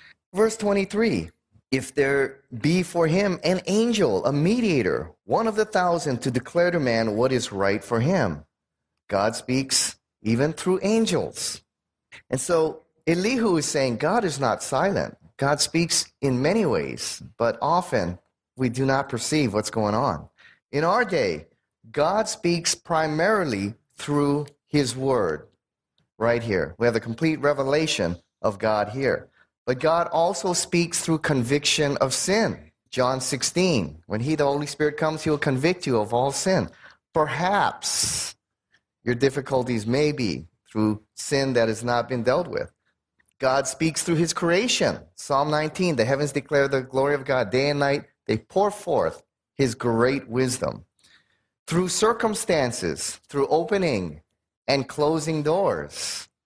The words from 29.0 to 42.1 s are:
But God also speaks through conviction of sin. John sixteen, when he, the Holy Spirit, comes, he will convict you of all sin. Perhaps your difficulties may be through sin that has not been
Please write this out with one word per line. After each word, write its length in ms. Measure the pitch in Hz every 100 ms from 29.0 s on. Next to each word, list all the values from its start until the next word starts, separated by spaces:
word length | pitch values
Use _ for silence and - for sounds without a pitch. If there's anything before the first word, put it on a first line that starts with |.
| 135 80 - _ _ _ -
But 140 | 127
God 280 | 156 165 170
also 460 | 156 170 196 190
speaks 480 | 170 - 175 170 -
through 180 | - 160
conviction 800 | - 139 117 143 - - 143 143
of 160 | 135
sin. 580 | - - 208 208 - - _ _
John 300 | - 123 131
sixteen, 840 | 131 135 - - 185 120 76 76 -
when 140 | 107
he, 140 | 127 156
the 100 | 143
Holy 220 | 139 147
Spirit, 280 | - 151 147
comes, 280 | 156 156
he 60 | 160
will 80 | 147
convict 480 | 147 131 160 180 -
you 140 | 117
of 140 | 104
all 180 | 117 135
sin. 380 | 135 190 185 101 - - - _
Perhaps 1200 | 165 151 131 180 202 143 - - - - - - - _ _ _ _ _ _
your 120 | - 120
difficulties 720 | 135 143 131 131 123 117 104
may 260 | 131 151
be 360 | 143 110 67 82 _ _
through 300 | 113 107 104 - -
sin 380 | - 139 135
that 140 | 123 113
has 160 | 107
not 240 | 120 120
been 160 | 120